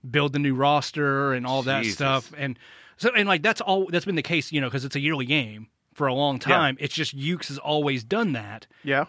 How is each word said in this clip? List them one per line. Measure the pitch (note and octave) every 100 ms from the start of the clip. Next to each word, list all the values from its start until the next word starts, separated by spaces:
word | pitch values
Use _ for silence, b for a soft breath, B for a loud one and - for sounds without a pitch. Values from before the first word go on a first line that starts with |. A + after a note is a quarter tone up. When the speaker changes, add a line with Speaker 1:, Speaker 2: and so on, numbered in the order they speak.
| C3
Speaker 1:
build | C#3+ D3
the | C#3
new | C#3+
roster | C3 C#3+ D3 - D3+ C#3+ C#3 C#3
and | C3 B2
all | C3+
that | B2+ C3+
Speaker 2:
Jesus. | A#2 F#2+
Speaker 1:
stuff. | C#3 C3+ - D3+
And | C#3 A#2+ B B B B
so, | A#3 A#3+
and, | G3+
like, | F3+
that's | G#3 G#3+
all, | - F#3+ F#3
that's | E3+
been | G3
the | E3
case, | - E3 -
you | D3+
know, | C3
'cause | C3+
it's | C3+ C#3+
a |
yearly | C#3+ D3+ B2+
game | D3 A2+ G#2+ A2 _ _
for | - C#3+
a |
long | B2+ C#3+ C3
Speaker 2:
Yeah. | - C3+
Speaker 1:
time. | D3 C3+
It's | C#3+
just | - D3 C#3
Yuke's | C#3+ F3 -
has | C#3
always | D3 D3+ D3 C3
done | A2+ G#3 A3
that. | B2 G#2 A2 - b
Speaker 3:
Yeah. | C#3+ C#3